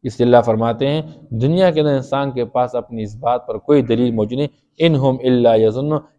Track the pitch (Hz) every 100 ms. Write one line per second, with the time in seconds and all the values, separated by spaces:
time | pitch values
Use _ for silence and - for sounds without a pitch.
0 | - - 120 120 113 110 117 113 135 156
1 | 156 - - 113 131 175 185 156 151 135
2 | 131 135 139 127 117 123 123 123 113 117
3 | 107 110 120 123 - 110 - 147 117 117
4 | 123 113 107 127 143 _ _ _ 165 147
5 | 135 131 127 123 117 113 110 117 147 151
6 | -